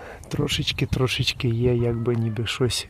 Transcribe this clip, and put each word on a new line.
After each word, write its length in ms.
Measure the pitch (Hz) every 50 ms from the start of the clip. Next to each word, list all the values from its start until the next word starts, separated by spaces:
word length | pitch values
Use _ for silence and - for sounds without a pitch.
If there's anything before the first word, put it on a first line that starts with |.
| - - - - - -
трошечки-трошечки 1200 | - - 147 - - - 151 - - - 139 - - - 127 127 - - 123 - - - - 123
є, 280 | 113 113 123 123 123
якби 400 | 120 120 120 117 117 117 120 120
ніби 300 | 113 113 113 110 113 117
щось 400 | 101 - - 131 120 - - - -